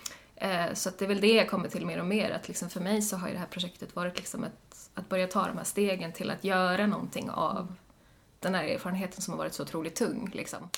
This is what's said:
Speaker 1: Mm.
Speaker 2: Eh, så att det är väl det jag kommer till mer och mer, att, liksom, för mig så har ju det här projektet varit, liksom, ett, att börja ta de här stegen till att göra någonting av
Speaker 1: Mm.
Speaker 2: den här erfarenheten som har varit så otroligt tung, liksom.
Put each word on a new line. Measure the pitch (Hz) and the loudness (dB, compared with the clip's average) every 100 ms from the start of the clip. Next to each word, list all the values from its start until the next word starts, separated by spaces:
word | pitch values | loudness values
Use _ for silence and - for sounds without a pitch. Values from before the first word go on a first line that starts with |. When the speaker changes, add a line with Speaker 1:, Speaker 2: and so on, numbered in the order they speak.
| - - - - | -12 -12 -20 -4
Speaker 1:
Mm. | 196 180 170 | 0 2 0
Speaker 2:
Eh, | |
så | - 190 | 0 -2
att | 185 | -2
det | |
är | 196 | 0
väl | 196 | 4
det | 202 | 8
jag | 226 185 | 8 6
kommer | 190 - | 2 0
till | 214 190 | -2 -2
mer | 165 | -2
och | 175 | 2
mer, | 214 - | 2 2
att, | - - | -2 -4
liksom, | - 180 | -6 -4
för | 180 | -4
mig | 180 214 | 0 2
så | 214 185 | 2 0
har | 180 | -2
ju | |
det | 180 | -4
här | 170 | -6
projektet | 180 175 - - - | -4 -6 -6 -10 -4
varit, | 180 180 | -2 -4
liksom, | - - | -6 -4
ett, | - - - - - | -6 -8 -20 -20 -14
att | - 185 | -10 -2
börja | 185 185 | 0 2
ta | 202 180 | 2 2
de | 165 | 0
här | |
stegen | 170 - 202 185 165 | -4 2 2 2 -4
till | 170 - | -4 -4
att | - | -2
göra | 190 185 185 185 208 | 2 4 4 4 4
någonting | - - - - | 2 -2 -4 -4
av | - 160 - | 0 0 0
Speaker 1:
Mm. | 180 - - - - - - - | -4 -10 -16 -20 -20 -20 -20 -4
Speaker 2:
den | 180 | 0
här | 185 | 0
erfarenheten | 160 - 185 185 185 - | 0 -2 -2 -2 -2 -4
som | 180 | -6
har | 160 | -2
varit | 156 | -4
så | - | -4
otroligt | - 165 160 - | -4 -4 -4 0
tung, | 226 - - | 0 0 -4
liksom. | - - 95 180 | -6 -6 -8 -8